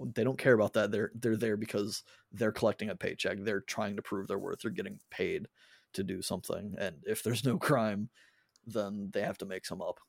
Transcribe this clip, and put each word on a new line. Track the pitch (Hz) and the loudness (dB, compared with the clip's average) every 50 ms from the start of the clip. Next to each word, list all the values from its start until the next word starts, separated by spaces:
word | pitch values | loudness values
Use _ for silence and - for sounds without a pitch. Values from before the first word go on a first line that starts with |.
| 127 123 110 | -8 -6 0
they | 120 117 | 2 2
don't | 127 131 131 | 2 2 4
care | - 139 123 | 6 8 8
about | 107 104 98 - | 8 8 6 4
that. | 110 107 104 104 | 4 2 4 2
They're, | 101 110 - - | 0 0 -2 -2
they're | 117 123 117 110 | -2 0 2 2
there | 107 117 113 104 | 2 2 2 0
because | 104 107 - - 101 104 107 104 - - - - - _ _ | 0 -2 -2 -2 -2 -2 -2 -4 -8 -10 -12 -20 -20 _ _
they're | - 98 113 107 107 | -4 0 0 0 2
collecting | - 120 107 98 - 107 107 | 4 4 4 4 2 -2 -6
a | 92 | -4
paycheck. | - - 92 - - - 95 95 101 | -4 -4 -4 -2 0 0 0 0 0
They're | 98 110 104 98 - | -2 -2 -2 -2 -2
trying | - - - 107 101 101 | -4 -4 -2 -2 -2 -2
to | 101 - | -4 -4
prove | - 107 98 98 92 | -4 -4 -4 -2 -2
their | 95 98 | -4 -2
worth. | 98 92 87 - | -2 -4 -6 -4
They're | - 113 | -4 -4
getting | 92 90 95 101 101 - - _ | -2 -2 -4 -6 -8 -12 -16 _
paid | - - 95 87 - - 107 - _ _ - - - - _ _ - | -4 -2 0 0 0 -2 -4 -8 _ _ -20 -20 -20 -20 _ _ -4
to | - 98 | -4 -2
do | 92 95 92 92 | -2 -2 -4 -2
something. | - 95 92 - - - 87 98 - 180 - | -4 -4 -4 -2 -4 -4 -4 -4 -6 -6 -4
And | 101 92 80 69 - | -4 -4 -4 -6 -4
if | 104 110 - - | -4 -4 -2 0
there's | 110 117 110 135 | 0 0 2 2
no | 131 113 - | 2 2 2
crime, | - - 147 123 110 107 104 101 107 - - - - _ _ _ _ _ _ _ _ | 4 4 4 4 4 2 0 -2 -4 -6 -8 -18 -20 _ _ _ _ _ _ _ _
then | 117 107 110 101 101 104 101 101 95 - | -6 -2 -2 -2 -2 -4 -6 -6 -2 -2
they | 101 104 | -2 0
have | - - - | 0 -2 -4
to | 95 | -6
make | 98 95 95 - | -8 -8 -8 -6
some | - 92 92 87 | -8 -6 -6 -4
up | 90 - - - | -6 -6 -8 -14